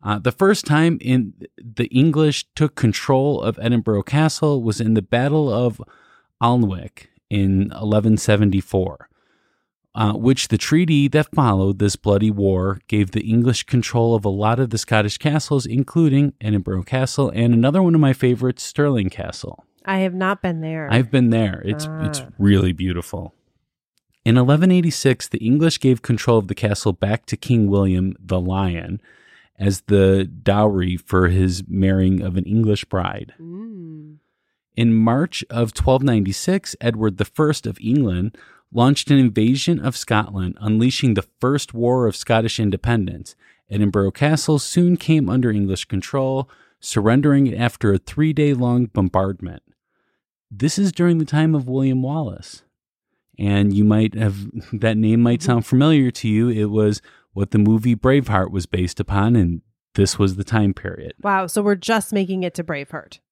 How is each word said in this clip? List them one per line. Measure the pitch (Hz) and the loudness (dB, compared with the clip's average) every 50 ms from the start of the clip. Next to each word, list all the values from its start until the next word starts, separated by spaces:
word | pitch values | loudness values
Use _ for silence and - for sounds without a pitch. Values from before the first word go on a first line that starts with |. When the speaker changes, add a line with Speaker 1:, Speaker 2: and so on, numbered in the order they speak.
| _ | _
Speaker 1:
Uh, | 101 104 104 | -6 -6 -2
the | - 127 117 | -4 -4 -2
first | _ 196 190 214 - - | _ 2 2 2 0 0
time | - 147 151 160 170 165 - | 0 0 2 2 2 0 -2
in | - 123 127 127 113 98 - _ - - _ - | -2 0 2 2 0 -2 -8 _ -20 -20 _ -20
the | - 117 107 - 120 | -20 -20 -6 -6 -6
English | - - 127 139 165 147 151 156 151 143 - - _ _ | -2 2 2 2 2 2 2 0 0 0 -2 -8 _ _
took | - 156 151 _ | -2 -2 -2 _
control | - - 113 104 - - - 139 131 135 143 143 - | 0 0 0 0 -2 -2 0 0 2 2 0 -2 -2
of | - 110 107 - | -2 -4 -6 -4
Edinburgh | 104 117 120 117 107 - 110 101 98 | -2 0 0 0 0 0 -2 -2 -2
Castle | - - 147 156 160 - - - 151 147 135 | -2 0 0 0 0 0 0 0 0 0 0
was | 117 113 107 - | 0 -2 -2 -2
in | 120 107 110 | 0 0 2
the | 110 | 0
Battle | 95 - - 120 127 143 147 156 151 139 | 0 0 -2 0 0 0 0 0 0 0
of | 107 110 123 123 107 - - _ _ _ _ _ _ _ _ _ _ _ | 0 0 0 0 -2 -4 -16 _ _ _ _ _ _ _ _ _ _ _
Alnwick | 117 117 123 123 117 101 92 90 82 - _ - - _ _ _ _ _ | 0 2 2 2 2 0 -2 -6 -12 -16 _ -20 -20 _ _ _ _ _
in | 104 101 98 98 98 95 98 104 - - | -2 0 2 2 2 2 0 0 -4 -6
eleven | 107 107 107 107 101 110 110 107 | -2 0 0 2 4 4 2 2
seventy-four, | - - 107 101 104 101 95 98 - - - 98 92 92 73 - - _ _ _ _ _ _ _ _ _ _ _ _ _ _ _ _ _ _ | 4 2 2 4 4 2 2 0 -2 0 -2 -2 -2 -2 -6 -12 -20 _ _ _ _ _ _ _ _ _ _ _ _ _ _ _ _ _ _
uh, | 113 110 104 107 | -2 -2 -2 -2
which | 107 110 123 135 131 - - | 0 2 2 2 2 0 -2
the | 113 104 | -2 -2
treaty | - - 151 160 180 165 156 143 143 139 | 0 2 2 2 2 4 2 2 2 2
that | 127 151 151 - - | 2 0 -2 0 0
followed | - 139 120 101 95 95 98 101 98 | 0 2 2 2 2 0 0 0 0
this | 104 104 - | 0 -2 -2
bloody | - _ 107 101 101 107 107 | -2 _ 0 2 2 2 0
war | 104 101 101 98 95 92 92 98 98 - _ _ | 0 0 0 0 0 0 -2 -4 -4 -6 _ _
gave | - 104 104 95 | 0 0 0 0
the | - 110 - 110 | -2 -6 -4 0
English | 110 117 117 127 120 - - | 0 2 2 2 0 -2 -4
control | - - 123 113 - - 120 117 117 117 | -2 -2 -2 -2 0 0 0 2 2 2
of | 110 101 | 0 0
a | 104 | -2
lot | 95 98 104 107 117 120 | -4 0 0 0 0 0
of | 135 120 | -2 -2
the | 107 107 | -4 -6
Scottish | - - 120 107 104 104 - - | -4 0 0 0 0 0 -4 -2
castles, | - 156 143 127 - - 147 139 123 - | -4 -2 -2 -2 -2 -2 -2 -2 -2 -2
including | 113 131 135 - - 170 165 151 135 139 143 143 - _ | -2 -4 -4 -2 0 2 2 4 4 2 2 0 -2 _
Edinburgh | 110 107 104 101 92 - 95 92 87 | -4 -2 -2 -2 -2 -2 -4 -6 -4
Castle | - - 131 131 131 - - 139 113 | -4 -4 -4 -2 -2 -2 -2 -2 -2
and | - 107 117 117 120 | 0 0 2 2 4
another | 113 117 135 147 190 185 | 4 2 2 2 2 2
one | 175 170 | 4 4
of | 160 | 4
my | 151 135 131 | 4 4 2
favorites, | - - 123 123 110 123 127 123 - - | 2 2 0 0 0 -2 -4 -4 -4 -10
Stirling | - - - 147 147 135 117 98 95 | -12 -4 -2 0 0 0 0 -2 -2
Castle. | - - - - - - - - - _ _ _ _ _ _ | -4 -8 -12 -12 -12 -12 -14 -16 -16 _ _ _ _ _ _
Speaker 2:
I | - 190 190 | -6 -4 -2
have | 190 190 180 | -2 -4 -4
not | 185 190 185 196 190 | -4 -2 -2 -4 -2
been | - 185 170 160 | -4 -6 -6 -4
there. | 160 156 160 160 156 139 | -6 -8 -8 -8 -4 0
Speaker 1:
I've | 104 120 131 110 | 0 0 0 2
been | 131 135 123 117 | 2 2 2 4
there. | 113 113 113 98 90 82 - | 2 2 0 -2 -4 -6 -6
It's, | 98 104 101 - - 156 156 | -6 -6 -6 -6 -10 -8 -6
it's | 156 156 151 143 | -6 -6 -6 -8
Speaker 2:
Ah. | - - - - | -12 -14 -8 0
Speaker 1:
really | 98 98 101 95 95 92 87 | 2 4 4 4 4 0 -2
beautiful. | 80 90 92 87 87 85 - - 92 87 78 _ _ _ _ _ _ _ _ _ _ _ _ _ _ _ _ _ _ _ | -2 -4 -4 -4 -6 -8 -10 -12 -12 -12 -14 _ _ _ _ _ _ _ _ _ _ _ _ _ _ _ _ _ _ _
In | 113 113 127 | 2 4 4
eleven | 123 127 143 151 175 185 | 4 4 4 4 4 4
eighty-six, | 180 180 170 170 147 - - 139 127 - - - | 4 4 2 0 -2 0 0 0 0 0 -4 -10
the | - - - | -8 -4 0
English | 110 127 147 160 165 - - | 0 2 2 2 0 0 2
gave | - 135 127 117 | 2 2 2 2
control | _ - 123 107 - - 120 113 | _ -2 -2 -2 2 2 2 2
of | 101 92 | 2 -2
the | 101 | -6
castle | - - 104 101 - - 107 95 | -4 -2 -2 -2 0 -2 -4 -2
back | - - 98 107 110 _ - | -2 -2 -2 -2 -4 _ -6
to | - - | -8 -8
King | - - 127 117 107 101 | -2 0 2 2 2 2
William | 98 98 98 95 92 92 92 95 - - | 2 2 2 2 2 0 0 -2 -6 -8
the | 95 90 95 92 | -6 -4 -4 -2
Lion | 90 90 92 95 98 92 87 85 87 87 90 104 _ _ _ _ _ _ _ _ _ _ _ _ | -2 -2 -2 -2 -2 -2 -4 -6 -8 -10 -10 -12 _ _ _ _ _ _ _ _ _ _ _ _
as | 98 101 98 90 | -2 -2 -2 -2
the | _ - 104 98 95 95 95 95 95 | _ 2 4 4 6 6 4 2 0
dowry | 80 - - - - 98 104 107 107 101 95 90 92 90 87 | -4 -8 -6 -2 0 2 2 2 2 2 0 -2 -2 -4 -6
for | - - - 92 92 90 | -6 -2 2 2 2 4
his | 90 95 92 92 92 90 98 - | 4 2 2 0 0 -4 -8 -6
marrying | - 98 95 95 95 95 95 95 95 90 | -2 0 2 2 2 2 2 2 2 0
of | 87 92 87 98 | -2 -4 -4 -4
an | 90 | -4
English | 85 104 113 113 107 104 98 - | 0 0 0 2 2 0 -2 -2
bride. | _ - 95 90 92 95 104 - - - _ | _ -4 -4 -4 -4 -6 -10 -14 -18 -20 _
Speaker 2:
Mm. | 165 165 170 190 220 226 220 190 170 160 156 156 151 151 151 151 _ _ _ _ _ _ _ _ _ _ _ | -18 -16 -14 -14 -14 -16 -16 -16 -16 -16 -16 -18 -18 -20 -20 _ _ _ _ _ _ _ _ _ _ _ _
Speaker 1:
In | - 117 117 113 | 0 2 2 4
March | 113 110 113 117 135 160 - - - - _ | 4 4 4 2 2 0 -2 -4 -10 -12 _
of | - 117 120 110 - | -4 -2 -2 -2 -2
twelve | - - - 131 131 131 | -2 0 2 2 2 2
ninety-six, | 139 120 110 98 95 95 - - - 185 196 - - - - | 2 2 2 0 0 -4 -4 -2 -2 -2 -2 -4 -8 -16 -6
Edward | - 117 117 110 110 107 95 92 | -4 -4 -2 0 -2 -2 -2 -2
the | 104 | -6
First | - _ - 156 151 156 - - | -6 _ -2 0 0 0 -2 -6
of | 110 - - | -10 -10 -8
England | - 110 123 147 139 107 90 90 92 107 - - - _ _ _ _ _ | -4 -2 0 2 2 0 0 -2 -4 -4 -6 -10 -20 _ _ _ _ _
launched | - 120 120 131 143 - - - | 0 2 4 4 2 0 2 2
an | 143 139 | 4 4
invasion | 131 120 101 110 107 117 131 139 - - 175 156 | 4 4 2 2 2 2 0 0 0 -2 -2 0
of | - 131 120 - | -2 -4 -6 -6
Scotland, | - - 120 104 - - 101 98 92 90 - - | -4 -2 0 0 0 -2 -4 -6 -6 -6 -6 -6
unleashing | 104 107 107 110 113 127 - - - 127 107 | -2 0 2 2 2 2 0 0 0 2 2
the | 98 95 _ _ _ | 0 -2 _ _ _
First | - 127 139 147 - - - | -2 0 0 -2 -4 -6 -6
War | 113 117 120 123 131 123 110 | -4 0 0 2 2 0 0
of | 95 | -2
Scottish | - - - 117 113 113 117 - - | -4 -4 0 0 0 0 0 -2 -2
Independence. | 110 101 95 95 - - 123 110 98 90 - 76 - - - _ _ _ _ _ _ _ | -2 -2 -2 -2 -2 0 0 0 -2 -4 -8 -12 -16 -20 -20 _ _ _ _ _ _ _
Edinburgh | 101 101 104 104 90 107 98 98 | -2 0 0 0 2 0 0 0
Castle | - - 143 147 160 151 - - 156 143 | -2 -2 0 0 0 0 0 0 0 0
soon | - - - 175 175 175 180 | -2 -2 0 2 2 2 2
came | 165 - - 160 156 139 92 | 0 0 0 2 2 2 0
under | 107 131 123 120 | 0 0 0 0
English | 107 104 101 98 95 - - | 0 0 0 -2 -2 -4 -6
control, | _ - 95 92 - - 139 135 131 135 135 135 _ _ _ _ _ _ _ | _ -6 -6 -6 -4 -4 -4 -2 -2 -4 -4 -6 _ _ _ _ _ _ _
surrendering | - - - 117 101 110 117 131 139 147 143 139 139 127 104 | -14 -4 -2 0 2 4 4 4 4 4 4 4 4 2 0
after | 98 120 120 - - - 107 | 0 -2 -2 -2 -2 0 2
a | 98 90 | 2 0
three-day-long | _ - - - 151 156 156 139 147 147 143 123 123 123 120 123 123 | _ -4 -2 -2 0 0 2 0 2 0 2 0 0 0 2 0 0
bombardment. | 110 _ - 95 90 - 92 95 95 98 90 - 90 - - _ _ _ _ _ _ _ _ _ _ _ _ _ _ _ _ _ _ | 0 _ -2 -2 0 2 0 0 0 -4 -8 -10 -14 -14 -16 _ _ _ _ _ _ _ _ _ _ _ _ _ _ _ _ _ _
This | - 98 120 143 - - | -10 -4 -4 -2 0 0
is | 202 196 165 | 0 0 0
during | - 175 175 170 165 | 2 2 2 4 2
the | 156 | 0
time | - - 151 156 160 160 | 0 0 2 2 2 2
of | 147 131 123 | 0 -2 -2
William | 127 135 135 135 127 131 | -2 0 0 0 0 0
Wallace. | 131 131 143 160 156 113 85 - - - - - _ _ _ _ _ _ _ _ _ _ _ _ _ _ _ - | -2 -2 -4 -4 -6 -6 -8 -12 -16 -20 -20 -20 _ _ _ _ _ _ _ _ _ _ _ _ _ _ _ -4
And | - 101 101 101 101 101 98 | -2 0 2 2 2 2 2
you | 98 104 | 4 4
might | 107 107 107 110 110 - | 4 4 4 2 0 0
have, | 107 113 104 98 101 98 104 - 117 | -2 -2 -2 -2 -4 -10 -12 -12 -14
<laughs> | - - - | -12 -10 -8
that | 104 107 113 110 107 | -4 -2 -2 0 2
name | 110 107 110 117 | 2 2 2 4
might | 120 120 120 - | 4 2 2 0
sound | - - 123 117 110 | 0 0 0 0 0
familiar | - - 127 139 156 160 147 135 127 | 0 2 2 4 4 4 4 2 0
to | - - - 110 | -2 -4 -4 0
you. | 107 107 113 123 | 0 2 2 0
It | 117 107 107 | 0 0 -2
was | 104 104 107 107 104 104 101 _ - _ _ _ _ _ | 0 2 2 2 2 0 -2 _ -18 _ _ _ _ _
what | 95 98 98 | -6 -6 0
the | - 107 | 2 2
movie | 104 107 110 110 107 123 120 | 4 4 4 4 2 0 0
Braveheart | 107 - 127 135 143 131 - 107 95 92 95 | 2 2 2 2 2 2 0 0 -2 -2 -2
was | 92 98 87 | -4 -6 -6
based | - - 90 92 90 - - | -4 -4 -4 -4 -4 -4 -6
upon, | 101 - 101 98 98 113 120 | -6 -4 -2 0 2 2 4
and | 117 95 85 85 80 _ _ _ _ _ _ _ | 4 2 2 0 -4 _ _ _ _ _ _ _
this | - 98 95 - - | 0 0 0 2 0
was | 104 98 92 | 0 0 0
the | 95 98 | -4 -6
time | - - 110 104 101 98 | -4 -2 0 0 0 -2
period. | - - 95 87 - - - - _ | -4 -8 -12 -12 -12 -16 -18 -18 _
Speaker 2:
Wow, | - 202 196 190 190 170 | -4 -4 -2 -2 -4 -4
so | - 214 | -4 -2
we're | 208 208 202 | 0 0 -2
just | 185 - - 226 220 190 - - | -2 0 -2 -2 -2 -2 -2 -4
making | 202 190 175 190 185 180 | -4 -2 -2 -4 -4 -4
it | 180 - | -6 -6
to | - 170 | -8 -10
Braveheart. | 160 160 143 139 _ - 151 - _ - _ _ _ | -8 -8 -10 -10 _ -14 -16 -16 _ -20 _ _ _